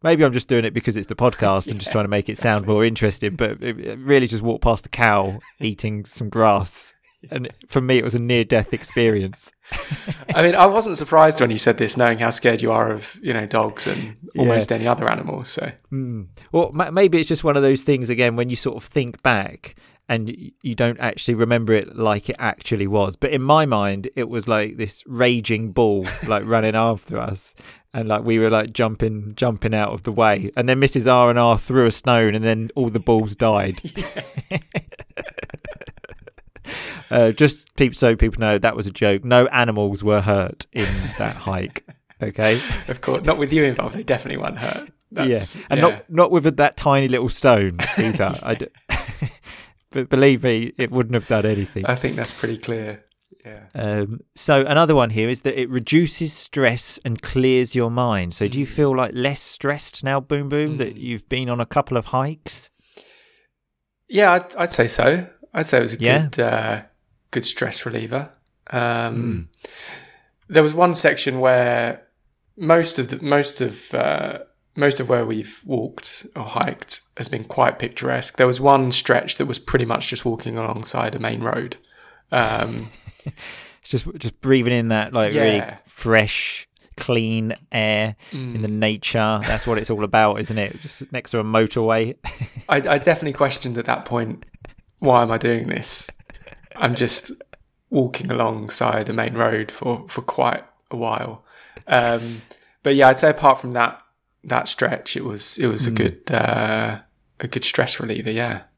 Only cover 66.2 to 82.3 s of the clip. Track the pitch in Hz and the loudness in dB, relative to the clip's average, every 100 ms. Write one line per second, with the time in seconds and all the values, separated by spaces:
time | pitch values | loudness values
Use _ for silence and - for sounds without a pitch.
66.2 | 156 127 117 113 110 107 - _ _ _ | 2 -2 -2 0 -2 -6 -10 _ _ _
67.2 | _ 127 - - 127 - - 113 110 123 | _ -4 -4 -4 -2 -2 -4 -8 -6 -8
68.2 | 151 _ _ _ - 127 120 117 117 117 | -8 _ _ _ -8 -4 -2 -2 -4 -4
69.2 | 120 95 82 _ - - - - - _ | -4 -6 -10 _ -20 -18 -18 -18 -20 _
70.2 | _ _ _ 156 151 156 180 165 156 139 | _ _ _ 4 4 4 2 6 4 4
71.2 | - 127 127 127 123 120 117 117 _ _ | -2 2 4 4 2 0 -2 -6 _ _
72.2 | _ _ _ - 160 165 165 - 120 131 | _ _ _ -8 2 4 4 -2 -4 -6
73.2 | 147 143 143 - 120 101 - - - 76 | 0 2 0 -2 -6 -6 -8 -2 -2 -2
74.2 | - - - _ _ - 143 139 123 123 | -4 -10 -16 _ _ -2 0 0 0 0
75.2 | 113 110 104 - - 127 113 - - - | 0 -6 -8 -16 -6 -6 -6 -6 -6 -6
76.2 | - - 107 117 117 - - - - - | -12 -14 -10 -6 -6 -6 -4 -4 -4 -10
77.2 | 131 120 110 - 123 - 117 - 131 127 | -8 -8 -8 2 2 2 -8 -6 -4 -4
78.2 | 120 - 127 127 139 139 127 123 - - | -4 2 2 4 4 4 4 0 2 0
79.2 | - - 143 120 - 131 117 117 120 120 | 0 -6 -4 -6 -2 0 0 -4 -4 -6
80.2 | 123 113 117 113 113 113 113 - 113 110 | -4 -6 -6 -6 -6 -6 -6 -4 -4 -4
81.2 | 113 113 113 117 120 - _ _ - _ | -6 -4 -4 -6 -8 -14 _ _ -20 _
82.2 | _ | _